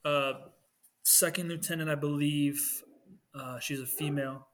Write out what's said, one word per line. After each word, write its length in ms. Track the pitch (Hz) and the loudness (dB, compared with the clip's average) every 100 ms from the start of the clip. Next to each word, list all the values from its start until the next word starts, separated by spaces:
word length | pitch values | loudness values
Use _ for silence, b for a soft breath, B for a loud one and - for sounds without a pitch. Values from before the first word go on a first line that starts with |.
uh, 300 | 151 147 139 131 - _ _ _ _ _ | -2 0 0 -4 -12 _ _ _ _ _
second 480 | - - 175 165 170 | 4 6 6 0 -4
lieutenant, 400 | 165 - 165 156 | -4 -4 -2 -2
I 40 | |
believe, 880 | 147 147 147 147 147 143 143 - - - - - - _ | 0 0 2 2 2 0 0 -2 -4 -10 -20 -20 -20 _
uh, 240 | 139 131 123 | -12 -10 -8
she's 220 | - 139 | -6 -6
a 60 | 127 | -4
female, 600 | - 151 147 135 135 - | -4 -2 -2 -2 -6 -14